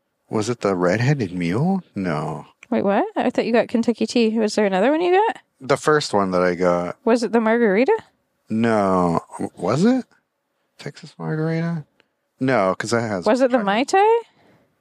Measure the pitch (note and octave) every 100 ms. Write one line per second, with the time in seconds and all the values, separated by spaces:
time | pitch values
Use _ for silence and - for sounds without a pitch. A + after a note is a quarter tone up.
0 | _ _ - A2 G#2+ B2 G2+ F#2 F2 G#2
1 | B2 D3 G2 F2+ E2+ G2 E3+ G3 - -
2 | F#2 D#2 D#2 D2+ - _ - A3 G3+ G3+
3 | G4 E4 B3+ B3 A3+ A3+ G3 A#3 A#3 A3+
4 | A3 B3 A3+ A3 G#3+ G#3+ G#3 F#3 A3+ D#4
5 | F4 F#4 A4 - _ _ B2+ C3+ - D3+
6 | - G#2 G2 F2+ F2+ F2 F2+ F2 F2 -
7 | - A3+ A3 A3 A3 A#3 A#3 F#3+ C4+ A4
8 | - _ _ _ - A2 A#2 A2 G2 F#2
9 | F2 E2 - - - - F2 B2+ G#3 B3+
10 | - _ _ _ _ _ _ - D3 -
11 | D#3 - D#3+ D#3 D#3+ E3 E3 E3 - _
12 | _ _ _ - C3 B2 F#2+ F#2 A2 A#2
13 | A#2 G2 C3+ A#3+ C4 B3 G3+ G#3 C4+ G4
14 | G#4 A#4 A4+ _ _ _ _ _